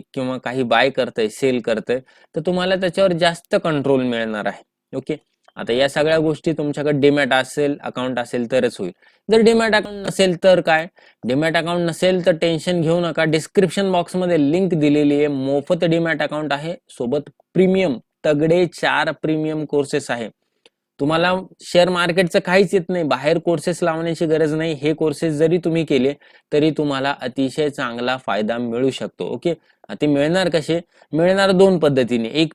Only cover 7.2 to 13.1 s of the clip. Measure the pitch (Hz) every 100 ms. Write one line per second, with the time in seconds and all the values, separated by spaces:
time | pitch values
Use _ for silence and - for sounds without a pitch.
7.2 | 135 131 127 147 143 143 - 123 131 123
8.2 | 120 127 117 131 120 - 92 - _ _
9.2 | - 226 220 233 226 208 208 202 190 -
10.2 | 190 165 190 180 165 160 165 - - _
11.2 | - 131 160 165 160 175 170 156 185 185
12.2 | 180 160 170 160 180 175 156 175 170